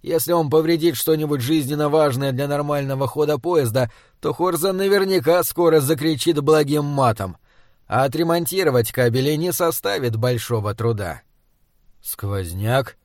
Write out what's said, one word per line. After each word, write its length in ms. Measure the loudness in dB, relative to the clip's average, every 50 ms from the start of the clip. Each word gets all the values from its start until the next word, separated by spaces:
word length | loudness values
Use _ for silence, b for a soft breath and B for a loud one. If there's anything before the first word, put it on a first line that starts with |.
Если 300 | -4 -2 -2 -2 0 0
он 180 | 0 0 2 4
повредит 460 | 2 2 4 2 0 2 2 0 0
что-нибудь 460 | 0 0 0 0 0 0 -2 -2 -2
жизненно 460 | 0 0 0 0 0 -2 -2 -2 0
важное 440 | 2 4 4 2 2 2 0 -2 -2
для 160 | -2 -2 -2
нормального 600 | -2 -2 -2 -2 -2 -2 -4 -2 -4 -4 -4 -4
хода 300 | -4 -2 -2 0 0 0
поезда, 540 | -2 -2 0 2 2 2 2 0 0 -2 -2 b b b b b b
то 140 | -4 -4 -2
Хорза 400 | 0 0 0 0 0 0 -2 0
наверняка 720 | 0 2 2 2 2 2 2 0 0 2 2 2 2 0
скоро 360 | -2 -2 2 4 4 4 4
закричит 600 | 4 2 0 0 0 -2 -2 0 0 0 0 2
благим 460 | 4 4 4 4 4 2 0 -2 0
матом. 520 | -2 0 2 2 2 2 -2 -6 -10 -10 _ _ _ _ _ _ _ _ _ _
А 180 | _ 0 0 0
отремонтировать 840 | 0 0 -2 0 0 0 0 -2 -2 -2 0 2 2 2 2 0 0
кабели 440 | 0 0 0 2 2 2 0 0 0
не 180 | 0 -2 -2 0
составит 600 | 0 0 0 0 -2 -4 -4 -2 -2 -2 -4 -2
большого 580 | 0 0 0 -2 -2 -2 -4 -4 -2 -2 -4 -6
труда. 480 | -2 -2 -2 -2 -2 -4 -8 -8 -12 _ _ _ _ _ _ _ _ _ _ _ _ _ -20 _ _
Сквозняк. 960 | -14 -14 -10 -8 -6 -4 -4 -4 -4 -6 -6 -4 -2 0 0 0 -2 -4 -12 _